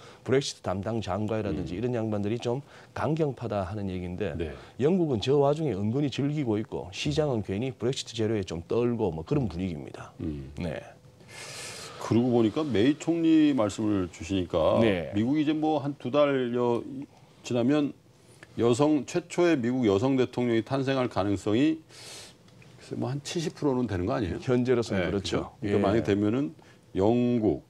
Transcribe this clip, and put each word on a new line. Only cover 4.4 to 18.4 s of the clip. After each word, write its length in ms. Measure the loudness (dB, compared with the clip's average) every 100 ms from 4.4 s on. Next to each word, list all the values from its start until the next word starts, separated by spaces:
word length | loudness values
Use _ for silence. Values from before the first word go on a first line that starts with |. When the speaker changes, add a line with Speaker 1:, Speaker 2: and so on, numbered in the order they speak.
| -6 -10 -14 -2
Speaker 1:
영국은 400 | 0 2 0 0
저 160 | 2 4
와중에 360 | 4 2 -2
은근히 380 | -2 -2 0 -2
즐기고 480 | -2 -2 -2 -2 -2
있고 300 | -2 -8 -8
시장은 500 | -6 -2 0 0 -2
괜히 280 | -2 -4 -4
브렉시트 440 | -4 -4 -4 -6
재료에 280 | -4 -2 -2
좀 200 | -4 -6 -2
떨고 460 | 0 0 0 -2
뭐 120 | -2
그런 240 | -2 -2 -2
분위기입니다. 640 | -4 -4 -6 -10 -14 -16 -10
Speaker 2:
음. 300 | -8 -8 -10 -8
Speaker 1:
네. 240 | -8 -8 -12 -20 -20 -20 -20 -18 -16 -14 -14 -14 -16 -12 0
Speaker 2:
그러고 200 | 2 4
보니까 340 | 4 4 2
메이 340 | 0 2 4 2
총리 560 | 0 2 4 6 6
말씀을 540 | 4 0 0 0 0 -2
주시니까 680 | -6 -2 -2 0 2 4 4
Speaker 1:
네. 320 | 4 2 -2
Speaker 2:
미국이 280 | 0 0 2
이제 100 | 0
뭐 260 | 0 0 0
한 160 | -2 -6
두 140 | -2
달여 720 | 2 2 2 0 0 2 0 -4 -10 -12 -18 -20 -14
지나면 480 | -4 0 2 2 0 -4 _ _ -20 -20